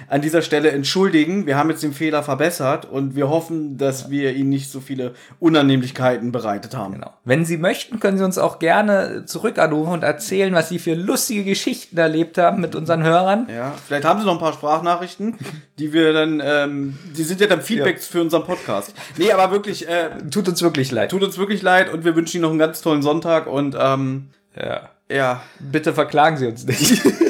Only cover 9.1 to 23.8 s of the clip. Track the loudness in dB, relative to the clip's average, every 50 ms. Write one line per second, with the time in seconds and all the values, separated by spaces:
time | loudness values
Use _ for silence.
9.1 | -4 -8 -10 -10 -8 -4 -4 -2 0 2 2 2 2 0 0 0 -2 -2 0 0
10.1 | -2 -2 -4 -4 0 0 2 2 2 2 0 0 -2 -6 -2 -2 -2 -2 0 0
11.1 | 0 0 0 -2 -2 -2 0 0 -2 0 0 -4 -4 -6 -8 -8 -2 0 0 2
12.1 | 2 0 0 0 0 2 2 2 2 2 -2 -4 -4 -4 -2 0 0 2 4 4
13.1 | 4 4 4 4 2 0 0 -4 -6 -8 -8 -8 -8 -10 -8 -4 -4 0 2 2
14.1 | 2 2 2 0 0 0 0 -4 -4 -2 -2 0 0 0 2 0 0 0 -2 -8
15.1 | -10 -8 -6 -6 -6 -8 -10 -14 -14 -14 -18 _ _ -8 -6 0 2 4 4 4
16.1 | 4 4 2 2 0 -2 0 0 2 2 0 0 -2 -4 -6 -6 -8 -10 -14 -12
17.1 | -6 -6 -4 -2 0 2 2 2 2 2 0 -2 -2 0 2 0 0 -2 -6 -6
18.1 | -2 0 0 2 2 0 0 0 -6 -6 -4 -4 -4 -4 -4 -6 -12 -16 -18 -12
19.1 | -4 0 2 2 4 4 4 4 2 0 -2 -4 -8 -8 -6 -4 -2 -2 -2 -2
20.1 | -6 -10 -10 -6 -2 -2 0 0 0 2 0 0 2 0 -2 -2 0 -2 -2 -2
21.1 | -2 -2 -2 -2 -4 -4 -4 -4 -4 -2 0 4 4 4 4 2 -2 -4 0 0
22.1 | 2 2 0 0 -2 -2 0 0 2 2 2 0 0 -2 -2 0 0 2 2 2
23.1 | 0 0 2 2 2 2 0 0 -2 -2 -2 -2 -2 0